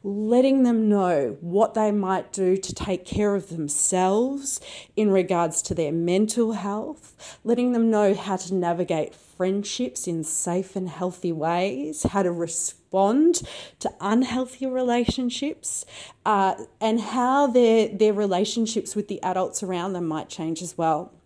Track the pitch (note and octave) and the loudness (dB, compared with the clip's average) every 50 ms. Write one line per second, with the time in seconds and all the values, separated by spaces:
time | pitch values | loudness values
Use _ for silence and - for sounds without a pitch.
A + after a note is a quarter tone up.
0 | - G3 G3+ G#3 G#3+ G#3+ A#3+ B3 C4 C4+ C4+ C4+ B3+ A#3+ A#3 A3 A3 G#3+ G#3 G3+ | -6 -4 -4 -2 0 2 4 6 6 6 6 4 4 4 4 4 4 4 4 4
1 | F#3+ F3+ E3+ D3 C3+ A#2 - - E3+ E3+ F3 G3+ G#3+ - - A3 G#3+ G#3+ G#3 G#3 | 4 4 2 2 2 0 -4 -6 -8 -2 2 2 2 2 2 0 0 2 2 0
2 | G3 F#3 F#3+ F#3 - - - G3 F#3+ F3+ F#3+ F#3+ F#3+ - - - - G#3 F#3 F3+ | 0 0 -2 -2 -4 -6 -4 -2 2 2 2 0 -2 -8 -10 -8 -4 -4 -4 -4
3 | - - - G#3 G#3 G#3 G3+ G3 E3 - E3+ E3 D3+ D3 - - - - F#3+ F3+ | -4 -6 -2 0 2 2 2 0 -4 -6 -8 -6 -4 -4 -2 -2 0 0 2 2
4 | F#3 F#3 G3 A3 B3 C4+ C#4 C#4 C#4 C4+ - - - - - - - _ _ - | 2 4 4 2 2 0 -2 -6 -6 -6 -8 -8 -10 -14 -18 -18 -20 _ _ 0
5 | G#3+ G#3 F#3+ F#3+ F3+ - F#3 E3+ E3+ D#3+ D#3+ - - - F#3 E3 D#3+ C#3+ D#3+ E3 | 2 4 4 4 2 2 2 0 0 0 -2 -6 -6 -4 -4 -2 -2 -2 0 -2
6 | E3+ F3 F3+ F#3+ G#3+ G#3+ - A#3+ A#3 A3 A3+ F#3+ F#3 G3+ G3+ G#3+ A3+ D#4 D4 - | 0 2 2 2 2 2 2 0 0 0 0 -4 -4 -4 -6 -6 -6 -8 -10 -14
7 | - - - _ - - - - _ G#3+ A#3 A#3 B3 B3 B3 A#3 A3+ A3+ A3 G#3 | -16 -20 -20 _ -20 -20 -20 -10 _ 0 0 2 2 0 2 2 4 4 4 4
8 | G#3 G3 G3+ G3 - G#3 F#3+ F#3 - E3+ F#3+ F#3 F3+ E3+ E3+ E3+ F3 E3 E3+ D#3 | 4 4 2 0 -2 -4 -4 -4 -4 -2 -2 0 0 0 0 0 0 -2 0 -2
9 | D3+ - - - - - - - F3+ F#3+ F#3+ G3+ G3+ - - - B3 B3 - - | -2 -4 -8 -20 -20 -20 -6 -2 -2 0 0 -2 -4 -6 -4 -4 -4 -4 -4 -8
10 | - F#3 E3+ E3 D#3 - - - - F3+ E3+ F#3 F#3+ F#3 - G3 F#3 F3+ D3 D#3+ | -6 -4 -4 -4 -4 -4 -4 -4 -2 -2 -2 -2 -4 -4 -6 -6 -6 -6 -6 -6
11 | F3+ F#3 F3 - - F3 E3 D#3 D3 E3 E3+ F3 F#3 E3+ B2 C4 C#4+ D4+ D4+ - | -6 -6 -6 -4 -4 -4 -4 -2 -2 0 0 0 0 -2 -2 -4 -6 -8 -6 -4
12 | - - - G3 G3 F3+ F3 E3+ E3+ E3 E3+ - - - - _ _ _ - F#3+ | -4 -2 0 2 0 0 0 -2 -4 -4 -4 -6 -6 -6 -8 _ _ _ 2 2
13 | G3 G3+ A3+ C#4 D#4 E4+ F4 - - - - - - - _ _ - D#3 - - | 4 4 4 6 4 4 4 2 -4 -8 -14 -16 -18 -18 _ _ -8 -8 -6 -4
14 | E3+ G3+ A3 A#3+ C4 A#3+ A3+ B3+ C4 B3 - - C4+ C4 B3+ B3+ B3+ B3 A#3+ B3 | -2 2 2 2 2 2 0 -4 -4 -4 -6 -6 -6 -4 -2 0 0 2 2 2
15 | A#3+ - - - B3+ A#3+ A#3+ - C#4 D4 D#4+ - - - - - - - - - | 2 0 -2 -2 -4 -4 -4 -4 -6 -6 -6 -8 -10 -8 -8 -8 -10 -12 -16 -20
16 | - - - _ _ G#3+ G#3+ G3 G3 F#3+ - - - - _ _ A3 A3 A3 A#3+ | -20 -20 -20 _ _ 0 2 2 2 2 0 -4 -10 -18 _ _ 0 0 0 0
17 | G#3 G#3+ A3 B3+ B3 B3+ C4 C#4 C#4+ C4+ A#3 B3+ A#3+ A3+ A3+ A3+ A3 A3 - F#3+ | -2 -2 -2 0 0 2 4 4 2 4 4 4 6 6 6 4 4 2 2 2
18 | G#3+ G#3+ G#3 G3+ G#3+ G3 F#3 F3 G3+ G3+ - A#3 A3+ A3 - A3 - - - G#3+ | 2 2 4 2 0 0 2 0 0 0 0 -2 -2 -2 -2 -4 -4 -4 -6 -6
19 | G#3 - G3+ - - F#3 F#3 F#3 F#3 - - - G#3 F#3 F#3 F3 F3 G3+ F#3+ F3 | -4 -4 -8 -6 -4 -4 -2 -2 -2 -2 -4 -6 -6 -4 -4 -4 -4 -4 -4 -4
20 | F3 D#3+ D#3 D#3 - - - - D#3+ D#3+ E3 D#3+ F#3 E3 - - E3 D#3+ D#3 D3+ | -4 -4 -4 -6 -6 -8 -10 -8 -6 -6 -6 -6 -8 -10 -6 -2 0 0 0 0
21 | F3+ - _ _ _ | -4 -10 _ _ _